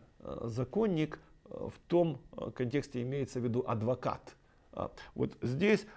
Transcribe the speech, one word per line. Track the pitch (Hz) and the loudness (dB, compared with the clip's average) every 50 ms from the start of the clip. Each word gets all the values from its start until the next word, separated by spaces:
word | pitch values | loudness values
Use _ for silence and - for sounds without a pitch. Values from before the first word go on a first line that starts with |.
| - - - - | -10 -18 -20 -12
а, | - - 69 - - | -10 -8 -6 -6 -6
законник, | 117 107 123 127 - - 202 226 214 175 156 156 151 - - - - - - - | -4 -2 -2 -2 0 0 2 2 4 4 2 2 0 -2 -8 -14 -18 -20 -20 -16
а, | - - - - - | -12 -10 -8 -8 -8
в | - - - | -10 -12 -2
том, | - 170 175 175 165 139 127 - - | 2 4 4 4 4 0 -4 -10 -12
а, | - - - - | -10 -8 -6 -4
контексте | - - 127 120 120 143 135 - - 123 | -2 -2 -2 0 0 -2 -2 -2 -4 -4
имеется | 120 127 135 143 135 - - 127 | -2 -2 -2 -2 -2 -2 -2 -2
в | 117 | 0
виду | 123 110 123 - | 2 2 2 0
адвокат. | - 117 110 107 117 127 - - - - - - - - - - - - - - - - | 0 0 0 2 0 0 0 0 -2 -4 -4 -6 -14 -20 -20 -20 -20 -20 -20 -20 -12 -6
А, | - - - - - - - - | -6 -6 -6 -6 -10 -16 -8 -2
вот | - 131 - - - | -2 -2 -2 -2 -2
здесь | - 117 127 147 185 208 220 - - - - | -2 -2 2 4 6 6 6 6 4 -2 -14